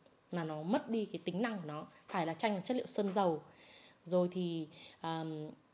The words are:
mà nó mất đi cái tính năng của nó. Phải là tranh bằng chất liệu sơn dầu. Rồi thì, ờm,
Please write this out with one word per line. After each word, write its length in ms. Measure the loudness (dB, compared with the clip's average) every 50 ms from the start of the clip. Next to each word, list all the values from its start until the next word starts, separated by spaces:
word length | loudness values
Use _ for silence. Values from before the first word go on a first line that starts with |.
| -20 -20 -20 _ _ -6
mà 120 | -4 -2 -2
nó 180 | -2 -4 -4
mất 280 | 0 0 0 0 0 0
đi 140 | -2 -2 -2
cái 160 | -2 -4 -4 -4
tính 180 | -2 -2 0
năng 160 | 0 0 -2 -4
của 80 | -6
nó. 200 | -6 -6 -8 -8 -10 -16 -20 -10 -4
Phải 180 | 0 0 0
là 80 | 0 0
tranh 200 | 0 2 2 2
bằng 80 | 0
chất 140 | 0 0 0
liệu 100 | 0 0
sơn 260 | -2 0 0 2 2
dầu. 300 | 4 6 6 6 4 2 -2 -10 -20 -20 -20 -20 -20 -20 -20 -20 -20 _ -4
Rồi 240 | 2 4 4 4 4
thì, 340 | 2 0 0 0 0 -2 -4 -6 -10 -18 -20 -20 -14 -8
ờm, 500 | -4 -2 -2 -2 -2 -4 -4 -6 -6 -8 -10 -14 -20 _